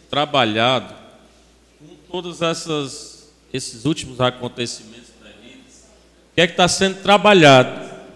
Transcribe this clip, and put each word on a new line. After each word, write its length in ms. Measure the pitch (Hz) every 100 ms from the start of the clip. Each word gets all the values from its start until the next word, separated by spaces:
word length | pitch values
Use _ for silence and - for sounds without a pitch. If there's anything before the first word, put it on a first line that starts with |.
| _
trabalhado 840 | 135 147 143 117 107 120 127 98 - - - _ _ _ _ _ _
com 160 | 156 - _
todas 300 | 180 175 156
essas, 880 | 165 165 165 151 139 - - - _ _ _
esses 360 | 131 - 117 131
últimos 340 | 165 131 123
acontecimentos 880 | 127 123 120 - 117 - 110 117 - _
terríveis. 640 | - - 120 - _ _ _ _ _ _ _
O 40 |
que 80 | -
é 40 | 175
que 60 |
tá 160 | 180 175
sendo 320 | - 190 185
trabalhado 920 | 185 202 202 196 147 135 123 - - - -